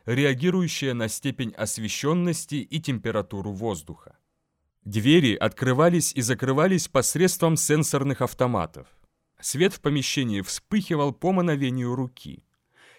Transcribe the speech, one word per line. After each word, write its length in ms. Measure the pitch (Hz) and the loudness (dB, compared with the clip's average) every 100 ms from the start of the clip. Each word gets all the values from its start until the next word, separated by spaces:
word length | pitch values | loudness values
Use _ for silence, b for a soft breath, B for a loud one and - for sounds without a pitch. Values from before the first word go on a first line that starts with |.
| - | -2
реагирующие 880 | 127 143 127 175 185 165 - 135 | 2 2 2 2 2 0 -2 -4
на 160 | 120 110 | -2 -4
степень 420 | - 143 - 117 | -4 -6 -4 -6
освещенности 1040 | - 110 - 107 - 143 175 175 165 - 143 | -4 -6 -4 -6 -2 0 2 0 -2 -4 -6
и 240 | - 160 | -6 -6
температуру 720 | 156 117 117 110 95 101 101 | -4 -4 -2 -2 -4 -6 -6
воздуха. 680 | 95 113 90 - 76 - _ _ _ _ _ _ _ 104 | -6 -4 -6 -10 -18 -20 _ _ _ _ _ _ _ -6
Двери 500 | 110 117 165 131 101 | 0 6 6 6 2
открывались 800 | 107 - 127 127 170 175 - | 0 0 0 4 4 4 0
и 80 | 131 | -2
закрывались 640 | 113 127 131 135 185 180 - | -2 -2 0 2 2 2 0
посредством 680 | 135 - 151 180 - 165 160 | 0 0 2 2 2 2 2
сенсорных 640 | - 156 147 139 139 127 | 2 2 2 0 -2 -2
автоматов. 640 | 123 - 123 107 80 - - _ _ _ _ _ | -2 0 0 0 -2 -8 -20 _ _ _ _ _
Свет 320 | - 135 190 | -6 0 0
в 80 | - | 0
помещении 580 | 147 143 127 147 120 101 | -2 0 0 -2 -2 -2
вспыхивал 720 | 92 - - 214 196 156 143 | -4 -8 -2 -2 0 0 0
по 220 | - 175 | 0 0
мановению 600 | 190 175 143 135 127 120 127 | 2 2 0 0 -2 -2 -2
руки. 500 | 127 - - - _ _ _ b b | -6 -8 -18 -18 _ _ _ b b